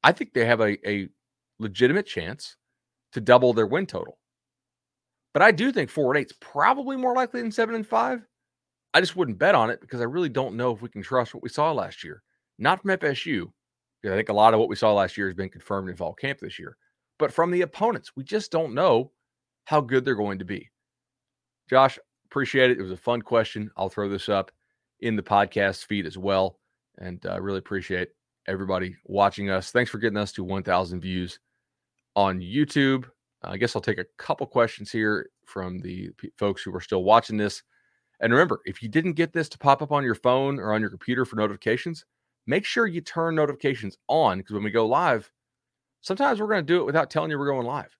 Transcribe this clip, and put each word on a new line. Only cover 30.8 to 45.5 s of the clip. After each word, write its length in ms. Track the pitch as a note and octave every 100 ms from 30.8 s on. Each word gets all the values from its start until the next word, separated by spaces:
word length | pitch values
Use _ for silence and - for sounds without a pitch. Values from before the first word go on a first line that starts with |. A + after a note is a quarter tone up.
| F2+ F2+
views 360 | F2 F#2 F2+ - _ _ _ _ _ _ _ -
on 240 | G2 F#2
YouTube. 640 | F2+ A#2+ D3 D3 C3+ C3 B2+ _ _ _
I 140 | E2+ F#2+
guess 200 | A#2 -
I'll 60 |
take 160 | - G2
a 80 | F2+ -
couple 280 | - D3+ C3
questions 440 | B2+ A#2 - G#2
here 400 | A#2 G#2+ G#2 - _ _
from 320 | - F#2 F#2
the 320 | F#2 F#2 F#2 -
p-, 160 | G2 _
folks 260 | G#2 G2
who 120 | -
are 60 | F#2
still 240 | - F#2+
watching 320 | F#2 A2+ - G#2+
this. 260 | G#2 - _ _ _ _ _ _
And 120 | A#2
remember, 280 | B2 F3 A2 -
if 160 | G2
you 60 | A#2
didn't 260 | D3 F3
get 180 | D3+ E3
this 160 | E3+ D#3
to 80 | -
pop 220 | C#3+ C#3
up 120 | D3
on 120 | D3
your 100 | C3+
phone 440 | G#2+ B2 B2+ C3+ C#3
or 160 | G#2
on 60 | G#2+
your 100 | G#2+
computer 340 | F#2 - B2
for 120 | B2+ A2
notifications, 680 | G#2+ G2+ - A#2+ - E3 _ _ _ _ -
make 200 | D3+ G3+
sure 200 | - A3+
you 140 | E3
turn 340 | D3+ - E3
notifications 600 | D#3+ D3+ C#3+ C#3+ B2 G#2+ - -
on, 340 | C#3+ C#3 F#2
'cause 100 | F#2+
when 120 | G#2
we 60 | G#2+
go 160 | A2 A2
live, 440 | C3+ F3 A#2 - _ _